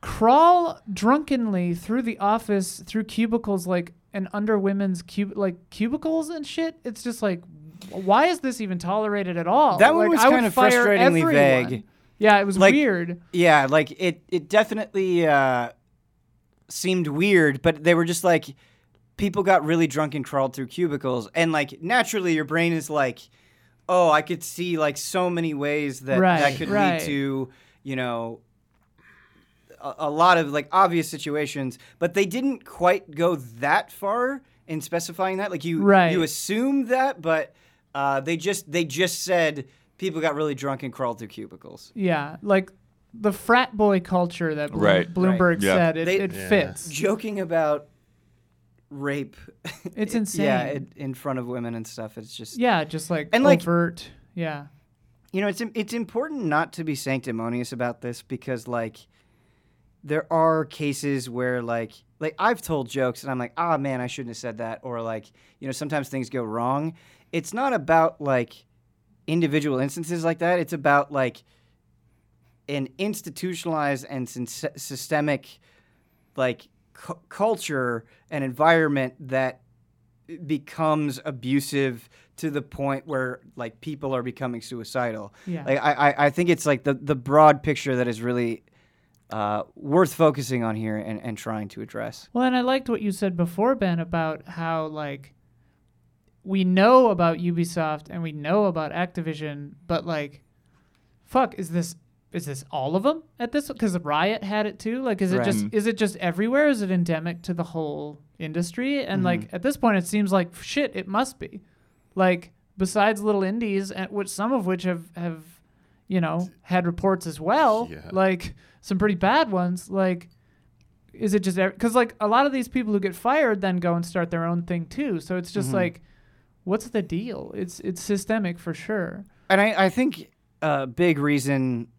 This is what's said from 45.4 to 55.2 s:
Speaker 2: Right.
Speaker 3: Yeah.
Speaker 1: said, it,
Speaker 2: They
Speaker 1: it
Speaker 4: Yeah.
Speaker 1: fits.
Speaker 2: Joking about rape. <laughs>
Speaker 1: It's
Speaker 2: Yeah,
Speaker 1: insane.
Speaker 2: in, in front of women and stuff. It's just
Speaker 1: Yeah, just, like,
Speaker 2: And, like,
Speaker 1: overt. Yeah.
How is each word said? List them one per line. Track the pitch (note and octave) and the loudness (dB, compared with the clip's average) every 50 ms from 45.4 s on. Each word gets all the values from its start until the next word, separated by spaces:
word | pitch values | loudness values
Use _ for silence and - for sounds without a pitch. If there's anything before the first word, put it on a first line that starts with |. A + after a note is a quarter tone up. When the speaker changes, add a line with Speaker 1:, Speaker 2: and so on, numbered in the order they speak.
| F3+ F3 E3+ | 4 4 4
Speaker 2:
Right. | F#3+ | 4
Speaker 3:
Yeah. | G3 F#3+ F#3+ | 4 4 4
Speaker 1:
said, | F#3 E3+ E3 D#3+ | 6 4 4 2
it, | E3 E3 | 0 0
Speaker 2:
They | F3 F#3+ G3 | 0 0 0
Speaker 1:
it | G3 F#3+ E3+ | 0 -2 -4
Speaker 4:
Yeah. | G3 F#3+ F#3 | -8 0 2
Speaker 1:
fits. | G#3+ G3 D3 - F#2 - - E3 | 4 4 4 0 -6 -12 -14 -10
Speaker 2:
Joking | D3 C#3 D#3+ F#3+ G#3 G#3+ A3+ A3 G#3 G3 | -6 -2 0 0 0 0 -2 -6 -6 -6
about | F#3+ E3 E3+ E3 D#3+ D3+ D3+ D3 D3 _ _ _ _ _ _ _ _ _ _ _ _ _ _ _ _ _ _ _ _ _ | -4 0 0 2 2 2 0 0 -2 _ _ _ _ _ _ _ _ _ _ _ _ _ _ _ _ _ _ _ _ _
rape. | C#3+ C#3 C#3 C#3+ C#3 D3 C#3 C#3 - - - - - _ _ | -12 -6 -4 -4 -4 -4 -6 -10 -12 -20 -20 -20 -20 _ _
<laughs> | E3 - - _ F3+ - | -14 -14 -12 _ -14 -6
Speaker 1:
It's | - G#3+ G#3 - | -6 -6 -2 -2
Speaker 2:
Yeah, | A#3 | -4
Speaker 1:
insane. | G#3+ - - E3 D3 C#3+ C3 B2+ B2 B2 C#3+ | -2 -2 -2 -2 0 2 2 0 0 -2 -4
Speaker 2:
in, | C#3 C3+ - _ | -6 -8 -10 _
in | - C#3+ C3+ C3 | -10 -8 -8 -8
front | B2+ - C#3+ C3 | -6 -6 -6 -4
of | B2+ B2 | -4 -4
women | A#2+ B2 B2 A#2+ A#2+ A#2 | -6 -6 -6 -6 -6 -8
and | A2+ A2+ | -8 -10
stuff. | - - - A2+ G#2+ - | -12 -12 -12 -14 -12 -12
It's | A2+ G#2+ - - | -16 -18 -16 -16
just | - - - - | -16 -16 -14 -6
Speaker 1:
Yeah, | B3 A#3+ B3 G#3+ E3+ D#3 | -2 0 2 2 2 0
just, | D#3 D#3+ D#3 D#3 - | -4 -6 -10 -6 -4
like, | F3 D#3 D3+ D#3+ | -4 -4 -2 0
Speaker 2:
And, | - A#3 C4+ | 0 4 6
like, | C#4+ C#4 E3+ | 6 6 6
Speaker 1:
overt. | F3 F3 E3+ E3+ E3+ E3+ E3+ - - - - - _ _ _ | 4 2 2 2 2 0 -2 -10 -18 -20 -20 -20 _ _ _
Yeah. | F3 E3+ D#3+ D3+ C#3+ C#3+ D3 _ _ _ _ _ _ _ _ _ _ | -6 -6 -6 -6 -8 -12 -16 _ _ _ _ _ _ _ _ _ _